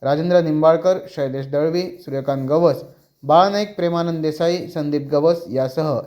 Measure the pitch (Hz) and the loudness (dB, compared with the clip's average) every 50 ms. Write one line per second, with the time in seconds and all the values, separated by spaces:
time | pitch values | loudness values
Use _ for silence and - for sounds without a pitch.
0 | - 135 143 156 165 180 180 175 170 156 151 151 156 160 165 165 175 185 185 185 | -2 -2 -2 0 0 2 2 2 4 2 0 4 4 4 4 4 2 0 0 0
1 | 185 - - 156 139 131 131 135 135 135 143 143 156 165 165 180 185 175 - - | -4 -10 -8 -6 -6 -4 -4 -8 -8 -4 -2 -2 0 0 -2 -2 -4 -6 -8 -14
2 | - 139 135 139 131 143 135 135 131 131 151 165 175 156 131 - - - - _ | -12 -8 -8 -6 -4 -4 -4 -4 -2 0 2 4 4 4 2 0 -6 -16 -20 _
3 | _ _ _ _ - 143 151 175 190 202 202 208 208 208 - - 175 170 170 170 | _ _ _ _ 0 4 6 6 6 6 2 -2 -4 -4 -4 -4 -2 -2 0 0
4 | 170 170 165 160 156 156 151 156 165 170 170 180 113 170 - 160 147 147 147 147 | -2 -2 -2 -2 -2 -4 -2 0 0 0 0 -2 -4 -8 -8 -6 -4 -2 -2 -4
5 | 143 139 147 143 151 165 170 165 - - 117 131 131 127 - 165 156 156 131 113 | -2 0 0 2 2 2 2 0 -2 -6 -4 -2 -2 -2 -2 -4 -2 -2 -2 -4
6 | - | -4